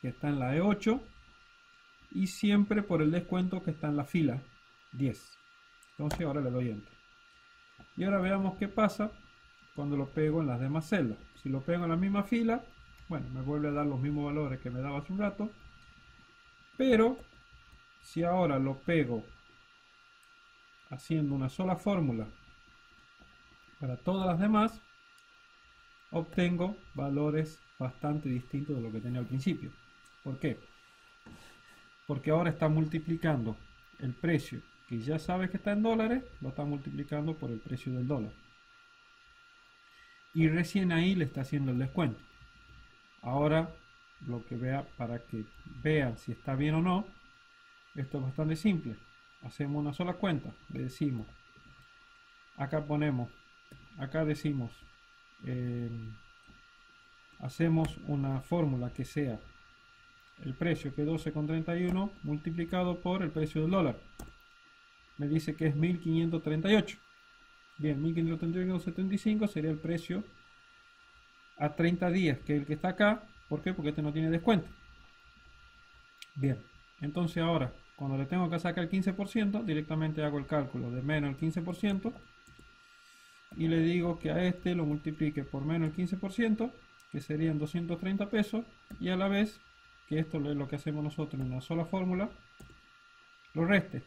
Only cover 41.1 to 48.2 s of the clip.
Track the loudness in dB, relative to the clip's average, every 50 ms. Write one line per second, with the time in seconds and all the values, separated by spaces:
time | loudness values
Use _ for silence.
41.1 | 4 2 0 0 -2 -4 -4 -2 -2 0 0 0 0 0 -2 0 0 0 0 0
42.1 | 0 -4 -12 -20 -20 -20 -20 -20 -20 -20 -20 -20 -20 -20 -20 -20 -20 -20 -20 -20
43.1 | -20 -10 -6 -2 0 2 4 4 4 4 2 0 -8 -18 -20 -20 -20 -20 -20 -20
44.1 | -20 -12 -8 -6 -6 -6 -6 -8 -6 -4 -2 -2 -2 -4 -4 -8 -8 -8 -6 -6
45.1 | -6 -8 -8 -8 -8 -8 -8 -10 -14 -20 -18 -16 -14 -2 0 2 4 4 2 2
46.1 | -2 -4 -8 -10 -10 -6 -4 -2 0 0 2 2 4 4 4 4 2 2 0 -4
47.1 | -12 -20 -20 -20 -20 -20 -20 -20 -20 -20 -20 -20 -20 -20 -20 -12 -8 -8 -6 -4
48.1 | -4 -4